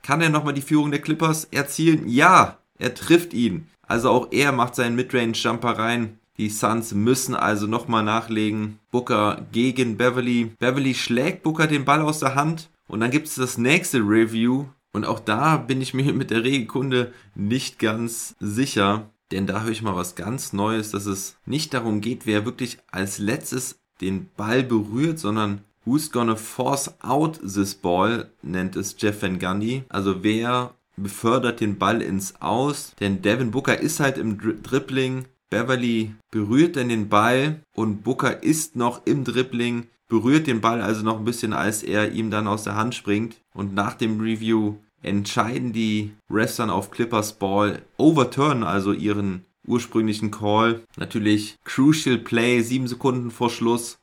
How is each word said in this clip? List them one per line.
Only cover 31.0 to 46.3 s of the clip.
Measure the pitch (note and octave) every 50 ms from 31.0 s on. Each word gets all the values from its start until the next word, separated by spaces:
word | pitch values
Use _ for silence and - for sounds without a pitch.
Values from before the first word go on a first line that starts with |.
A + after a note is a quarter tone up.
| G2 G2 - - - A#2 A#2+ C3 A#2 A#2+ A#2 -
den | A2+ G#2+ G2+ F#2
Ball | G2 G2 A2+ A#2
ins | - - F#2+ F#2+ F#2+ - - -
Aus? | - E2+ G#2 A#2+ C3+ D3 C#3 - - - _ -
Denn | G2+ G2 G2 F#2
Devin | F#2+ G#2 A2 B2+ C3 A#2
Booker | G#2+ C3+ C#3+ C3+ A2+ -
ist | - D3+ - -
halt | D3 C3+ C3 -
im | D2+ A2+ G#2 G2+
Dri-, | G#2 A2 G#2+ -
Dribbling. | - - B2 C3 C3 - C3 C3+ C3 B2+ C3 C3 B2+ - _ _ _ _
Beverley | F2+ G#2+ A#2+ B2+ C3 B2+ B2 A#2+ A#2 A2+ A2 G#2+ G#2+ - _ _
berührt | - A2 G2+ G#2 A#2 C#3 E3 F3 -
dann | C#3 B2 B2
den | A#2 A2 G#2 G#2
Ball | G#2+ G#2 G#2+ A#2 B2 C3 C#3 D3+ D#3 D#3 _ _ _
und | - A2+ A2 G#2 G2+
Booker | - A2+ B2+ - D3 B2 - -
ist | - B2 D#3 D#3 - - _
noch | B2 A#2+ A#2+ A#2+ - _
im | - - C#3+ B2+
Dribbling, | A#2+ A2+ B2 B2+ B2+ - A#2 A#2+ A#2+ A#2+ A#2+ A#2 _ _ _ _ _
berührt | A#2 A2 G#2 B2+ C#3+ D#3 D#3
den | C#3 A#2+ A2
Ball | G#2 A2+ A#2 A#2+
also | G2+ G2+ A2 G#2+ G#2+
noch | A2+ A2+ G#2+
ein | G#2+
bisschen, | A2+ A#2 - - G#2+
als | G2 C2+ D#2 G#2 G#2+ -
er | - - F#2 G#2 G#2+ -
ihm | - G#2 A2+ A2
dann | G#2 G#2+ G#2+
aus | G2+ G#2 G#2+ G#2+
der | G#2 G2+
Hand | G#2+ A2 B2 B2
springt. | - - G#2 G2+ G#2 A2+ A2+ - _ _ _
Und | _ - G2+ G2 G2
nach | G2+ G2+ G2+ -
dem | - A2+ A2 A2 G#2+
Review | A2 A2+ A2+ G#2+ A2 A2+ A2+ A2 G#2+ G#2 G#2 - _ _ _ _
entscheiden | - - G2+ G2+ G2+ G2+ - B2 G#2+ A2+ B2+ C#3 B2+ B2
die | G#2+ A2+ A2+ A2 G#2+ G#2+ G#2 G#2 G#2+ _ _ _